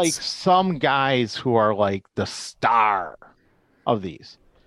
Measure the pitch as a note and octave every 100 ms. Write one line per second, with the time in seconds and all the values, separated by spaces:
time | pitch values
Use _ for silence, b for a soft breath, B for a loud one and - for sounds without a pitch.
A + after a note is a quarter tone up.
0 | B3 - - - F#3+ F#3 F#3+ D#3+ C#3+ C#3
1 | C3+ C3 A2+ - C3 A#2 G#2+ G2+ G2+ G2
2 | - - F#2+ - - - A2 A#2 G#2+ G2+
3 | E2 - - _ _ _ _ _ - A2+
4 | F#2 - - - _ _